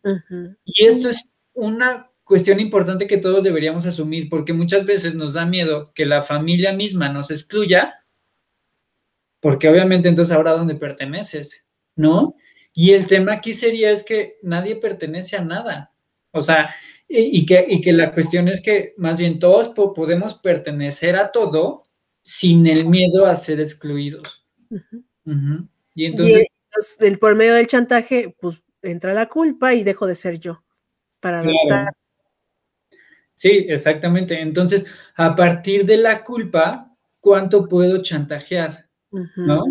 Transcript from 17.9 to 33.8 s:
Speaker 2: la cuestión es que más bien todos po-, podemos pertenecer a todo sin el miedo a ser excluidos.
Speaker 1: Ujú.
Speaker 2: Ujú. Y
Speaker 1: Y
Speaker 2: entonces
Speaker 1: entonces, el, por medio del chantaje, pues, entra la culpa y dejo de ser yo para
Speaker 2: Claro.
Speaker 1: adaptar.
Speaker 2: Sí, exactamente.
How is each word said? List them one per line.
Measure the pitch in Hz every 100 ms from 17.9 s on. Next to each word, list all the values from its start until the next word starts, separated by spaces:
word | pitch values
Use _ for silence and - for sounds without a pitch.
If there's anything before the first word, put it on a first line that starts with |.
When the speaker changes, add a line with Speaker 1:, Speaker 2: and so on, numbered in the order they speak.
Speaker 2:
la | 170 160
cuestión | - 160 175 175
es | 190
que | - 208 - -
más | 165 170
bien | 175 165
todos | 175 208 233
po-, | - 196
podemos | 160 160 175 214
pertenecer | - 185 170 - 147 143 143 170
a | 185 202
todo | 233 196 156 180 - _ _ _ _
sin | - - 180 170
el | 165 156 165
miedo | 180 180 190 196
a |
ser | 170 - 151
excluidos. | 151 - 147 143 143 135 - - _ _ _
Speaker 1:
Ujú. | 202 _ 233 _ _
Speaker 2:
Ujú. | 156 143 139 156 180 _ _
Y | 160 165
Speaker 1:
Y | - -
Speaker 2:
entonces | - - _ _
Speaker 1:
entonces, | 214 214 -
el, | 208 196
por | 214
medio | 214 226
del | 233 233
chantaje, | 254 240 240 233 247 190 _
pues, | 180 165 _ _
entra | 175 170 185
la | 202 226
culpa | 311 320 - 254
y | 247
dejo | 196 190 190
de |
ser | 175 185 165
yo | 170 165 _ _ _ _ _ _
para | 185 175
Speaker 2:
Claro. | 165 160 147
Speaker 1:
adaptar. | 139 135 - _ _ _ _ _ _ _ _ _ _ _ _ _
Speaker 2:
Sí, | _ 185 202 185
exactamente. | 147